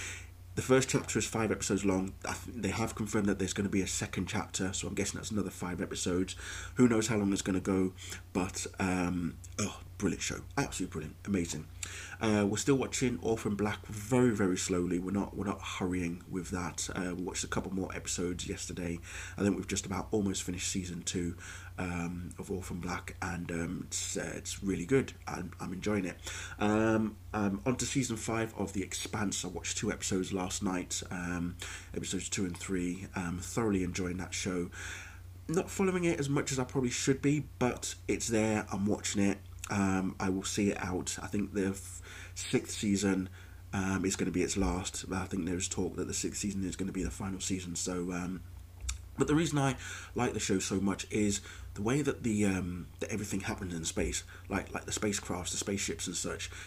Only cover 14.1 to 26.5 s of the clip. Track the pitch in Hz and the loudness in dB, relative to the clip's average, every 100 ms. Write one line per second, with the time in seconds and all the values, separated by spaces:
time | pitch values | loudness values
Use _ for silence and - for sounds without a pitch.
14.1 | 127 123 101 98 90 - 90 87 90 92 | 6 8 6 4 4 2 2 4 2 2
15.1 | 101 95 - 101 95 - - 92 90 87 | 0 0 -2 -2 -2 -4 -2 0 2 0
16.1 | 87 - 95 85 92 85 - - - 90 | -4 -6 -6 -2 -2 -2 -4 -4 -2 -2
17.1 | 87 90 - - - 95 95 90 92 - | -2 -4 -4 -2 -2 -2 -2 -2 -4 -4
18.1 | - 87 90 - 90 - 87 87 85 - | -2 0 -2 -4 -6 -6 -4 -4 -4 -6
19.1 | - - - 101 90 92 95 - 95 - | -10 -8 2 4 4 2 -2 0 -2 2
20.1 | 110 98 92 - 90 - 98 90 85 85 | 2 4 0 -2 -2 -2 -2 -2 -4 -2
21.1 | - 87 90 - - - - 90 87 87 | 0 0 -4 -8 -12 -10 -4 -2 -2 -2
22.1 | 87 87 - 95 95 92 90 85 90 - | -4 -6 -8 -4 -4 -4 -4 -4 -6 -6
23.1 | - 92 87 85 85 85 90 - - - | -6 -4 -4 -4 -2 -2 -4 -4 -4 -4
24.1 | - 80 80 - - 95 90 87 135 - | -2 -4 -4 -6 -4 0 0 4 4 4
25.1 | - - 76 90 - - 92 104 104 92 | -4 -6 -6 -6 -6 -6 -4 0 2 0
26.1 | - - - - | -4 -8 -8 -8